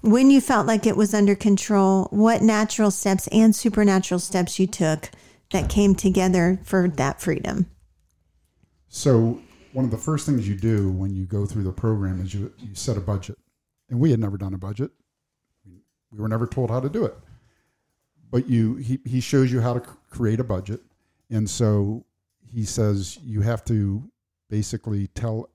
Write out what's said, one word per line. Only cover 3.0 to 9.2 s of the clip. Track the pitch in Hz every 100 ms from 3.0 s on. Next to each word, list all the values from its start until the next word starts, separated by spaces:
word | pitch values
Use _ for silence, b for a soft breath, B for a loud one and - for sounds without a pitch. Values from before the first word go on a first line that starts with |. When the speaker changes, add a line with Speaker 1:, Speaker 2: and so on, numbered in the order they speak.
| 202 196 -
Speaker 1:
and | 220 220 208
supernatural | 233 208 208 190 190 180
steps | - 190 175 -
you | 190
took | - 160 156 - b b b _
that | 190 -
came | - 202 190
together | 190 185 185 180 170 185
for | - 190 180
that | 147 135 -
freedom? | - 156 - - 175 _ _ _ _ _ _ _ _ _ _ _ _
Speaker 2:
So | - 147 120